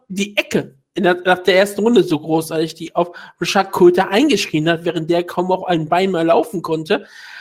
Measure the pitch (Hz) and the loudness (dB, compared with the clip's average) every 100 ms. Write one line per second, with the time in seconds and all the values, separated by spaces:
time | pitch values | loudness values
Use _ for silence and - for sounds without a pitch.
0 | - 190 202 202 - 175 135 _ _ 170 | -10 -6 -4 -4 -2 -4 -4 _ _ -2
1 | 180 180 185 180 202 185 202 202 220 226 | 0 0 0 0 2 2 2 0 2 4
2 | 170 151 160 160 160 160 160 - 165 175 | 2 0 -2 -2 -2 -4 -4 -6 -8 -4
3 | 175 - - - 165 202 196 - 175 175 | -4 -4 -16 -8 -2 0 0 4 6 6
4 | 185 202 302 202 - 156 160 165 170 160 | 2 2 2 0 -2 -2 0 -2 -2 -4
5 | 160 175 175 - 180 185 185 170 151 175 | -2 -2 -2 -4 -2 -2 0 -2 0 0
6 | 190 170 165 165 - 180 165 160 156 214 | 0 0 2 2 0 -6 -6 -4 -2 -4
7 | - - - - | -4 -20 -20 -20